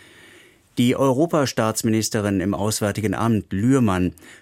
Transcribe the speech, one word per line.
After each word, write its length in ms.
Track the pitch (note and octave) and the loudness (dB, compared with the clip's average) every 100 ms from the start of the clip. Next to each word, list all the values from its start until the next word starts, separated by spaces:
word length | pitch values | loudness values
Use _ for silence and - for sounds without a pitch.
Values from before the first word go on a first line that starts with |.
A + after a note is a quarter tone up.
| - - - - - _ _ - | -20 -20 -20 -20 -20 _ _ 0
Die 160 | B2 A#2 | 2 2
Europastaatsministerin 1400 | C3+ B2+ E3+ D#3+ C3 - A2 A2 A2+ A2 G#2+ A2 G#2 F#2+ | 2 2 0 0 0 0 -2 0 0 0 -2 -2 0 0
im 160 | F#2 E2+ | -2 -2
Auswärtigen 580 | G#2 - G#2 G2+ G#2 | -2 -2 -2 -2 -2
Amt, 400 | - A2+ G#2+ - | -2 0 0 -2
Lührmann, 600 | F#2+ A#2 C3+ A2 F#2 F2+ - - - | -2 2 2 2 2 -2 -4 -20 -20